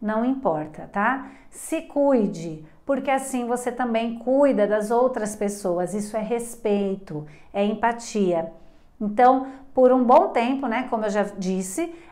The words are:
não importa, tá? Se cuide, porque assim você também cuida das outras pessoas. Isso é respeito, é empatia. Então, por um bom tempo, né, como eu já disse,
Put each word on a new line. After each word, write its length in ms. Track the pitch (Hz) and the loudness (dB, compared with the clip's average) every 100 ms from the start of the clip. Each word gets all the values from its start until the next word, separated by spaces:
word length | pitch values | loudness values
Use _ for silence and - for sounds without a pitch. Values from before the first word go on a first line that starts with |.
não 240 | 214 214 247 | -2 0 0
importa, 640 | 269 202 156 151 - 156 | 0 0 -2 -4 -12 -8
tá? 360 | 202 220 269 - - - | -2 0 -2 -6 -18 -20
Se 340 | - - 320 | -16 -6 -6
cuide, 840 | 320 285 277 254 196 165 165 156 - - - | -4 0 4 4 2 -2 -10 -12 -16 -12 -4
porque 240 | 269 269 | -2 0
assim 380 | 269 269 247 240 | -2 -2 -4 -2
você 240 | 240 240 | -4 -4
também 480 | 240 240 226 233 233 | -4 -2 0 -2 -4
cuida 480 | 254 269 285 208 202 | 0 4 4 4 2
das 240 | 214 208 | 2 2
outras 420 | 240 254 240 208 | 2 2 0 -6
pessoas. 600 | - 202 202 190 175 180 | -4 -4 -2 -2 -2 -2
Isso 240 | 208 208 220 | -4 -4 -6
é 40 | |
respeito, 1040 | 208 240 233 - 214 202 196 196 - 151 151 - - | -4 -4 -6 -4 0 0 0 -4 -6 -10 -10 -16 -8
é 100 | 202 | -2
empatia. 880 | 208 226 233 233 - 214 185 170 165 - - - - - | -2 0 -2 -2 -4 0 0 0 -2 -10 -20 -20 -20 -8
Então, 480 | 214 208 247 269 - - - | -4 4 6 6 0 -12 -6
por 180 | - 254 | 4 6
um 120 | 254 | 6
bom 240 | 233 277 392 | 6 6 6
tempo, 400 | 254 233 269 269 | 0 0 -2 -2
né, 200 | 226 254 | -4 -2
como 160 | 226 214 | -2 -2
eu 40 | |
já 140 | 208 | 0
disse, 720 | 196 - 185 185 185 - 339 - - | -2 -4 -4 -4 -4 -6 -6 -8 -16